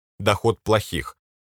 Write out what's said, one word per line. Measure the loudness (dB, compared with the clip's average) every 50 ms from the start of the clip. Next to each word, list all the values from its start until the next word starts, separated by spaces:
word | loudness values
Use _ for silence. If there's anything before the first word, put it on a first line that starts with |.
| _ _ _ -2
доход | 0 0 2 2 2 0 0 0
плохих. | 0 0 0 0 0 -2 -6 -8 -8 -8 -14 _ _ _ _ _